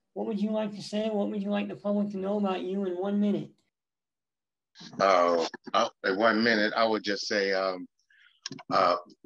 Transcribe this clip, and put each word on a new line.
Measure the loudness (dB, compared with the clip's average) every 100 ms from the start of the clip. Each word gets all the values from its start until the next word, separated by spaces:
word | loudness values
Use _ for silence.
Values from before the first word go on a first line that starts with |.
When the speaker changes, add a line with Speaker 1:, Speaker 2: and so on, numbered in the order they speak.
| _
Speaker 1:
what | -8 -4
would | -2
you | -2
like | -2 -4
to | -8
say? | -6 -4 -2
What | -2 -2
would | -2
you | -2
like | -2 -4
the | -6
public | -2 0 0
to | -2
know | -2 0
about | 0 -2
you | -2 -2 -2
in |
one | -2 0 2
minute? | 2 0 -4 _ _ _ _ _ _ _ _ _ _ _ _ -20 -14 0
Speaker 2:
Uh, | 4 6 6 2 0 -6 -2
uh, | 0 0 -2
in | -2 2
one | 2 4
minute, | 2 2 2
I | 2
would | 2 0
just | -2 -4 -2
say, | -2 0
um, | 0 -2 -4 -10 _ _ _ _ _ -16 -14 -2
uh, | 2 4 2 -4 -16